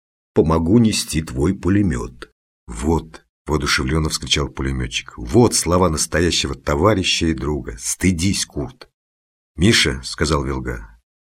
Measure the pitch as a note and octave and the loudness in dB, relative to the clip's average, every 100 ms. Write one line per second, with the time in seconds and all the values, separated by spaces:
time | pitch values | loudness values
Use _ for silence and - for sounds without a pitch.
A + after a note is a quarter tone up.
0 | _ _ _ - D#2+ E2 E2 A#2 A2 - | _ _ _ 2 4 2 4 4 4 2
1 | - E2 D#2+ B1+ E2 F#2+ F2 G2+ F#2+ B1 | -2 -4 -4 -2 -2 0 0 2 2 -2
2 | A#1 - - _ _ _ - - D2+ D#2+ | -6 -12 -20 _ _ _ -16 -6 0 0
3 | E2 - _ _ - D2+ D2 - C2 D#2+ | -2 -14 _ _ -4 -2 -2 -2 0 -2
4 | D#2 - C#2+ D#2+ C#2 - C2+ C2 B1+ - | -2 -4 -2 -2 -2 -4 -6 -4 -6 -8
5 | - - - A2 A#2 - E2+ F2+ F2+ D#2 | -10 -12 2 4 6 4 0 2 2 0
6 | - D#2+ F2 - C#2+ C2 - D2 G2 F#2+ | -2 0 0 0 -4 -6 -2 2 4 2
7 | F2 - E2 D#2 C#2+ D2 B1+ - - - | 0 0 0 0 -2 -4 -6 -10 -8 0
8 | F2+ E2+ G2 F#2 - D2 B1+ - - _ | 0 2 0 -2 -4 -8 -10 -12 -20 _
9 | _ _ _ _ _ - G2 A2+ D#2 C2 | _ _ _ _ _ 2 2 4 0 -4
10 | - - C#2+ D2+ C2+ C2 B1 A#1 - - | -10 -4 0 0 -2 -6 -6 -10 -14 -20
11 | _ _ | _ _